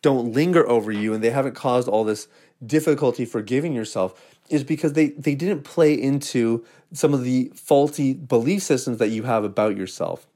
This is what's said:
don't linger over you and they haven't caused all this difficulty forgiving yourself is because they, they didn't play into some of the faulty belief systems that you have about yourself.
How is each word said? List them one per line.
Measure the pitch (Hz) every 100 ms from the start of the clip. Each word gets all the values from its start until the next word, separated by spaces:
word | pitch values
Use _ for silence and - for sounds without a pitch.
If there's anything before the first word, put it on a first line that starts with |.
don't | 147 135 120
linger | 120 170 170 143
over | 117 107
you | 104 107
and | 110
they | 113
haven't | 139 135
caused | 127 135 123 120
all | 107
this | 110 104 - _ _ _
difficulty | 113 151 156 147 143 120
forgiving | 117 117 98 131 165
yourself | 127 110 104 92 - - _ _
is | 147
because | 131 156 160
they, | 147 151
they | 147 147
didn't | 143 180 165
play | - - 156
into | 151 135 139 - 123 113 117 - _ _
some | 160 156
of | 139
the | 123 127 127
faulty | - - 143 147 147 135
belief | 135 139 120 123 196
systems | - 131 127 117
that | 107
you | 110
have | 123 113
about | 104 101 107 101
yourself. | 92 - 82 - _